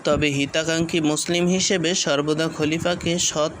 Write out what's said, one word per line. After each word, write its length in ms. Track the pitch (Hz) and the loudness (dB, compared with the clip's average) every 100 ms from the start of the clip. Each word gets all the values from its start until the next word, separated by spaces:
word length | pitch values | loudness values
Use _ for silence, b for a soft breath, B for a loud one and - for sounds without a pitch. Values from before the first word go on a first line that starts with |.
তবে 240 | - 151 151 | 0 2 2
হিতাকাঙ্ক্ষী 720 | 139 139 160 160 165 165 170 | 0 -2 -2 0 0 0 0
মুসলিম 480 | 151 151 - 175 175 | 2 0 0 0 2
হিসেবে 480 | 185 185 190 160 185 | 2 2 0 0 0
সর্বদা 520 | - 143 147 151 160 | 0 0 0 0 -2
খলিফাকে 720 | 160 151 160 175 180 175 175 | -2 -2 0 -2 -2 -2 0
সৎ 320 | - 160 151 156 | -2 0 -2 -2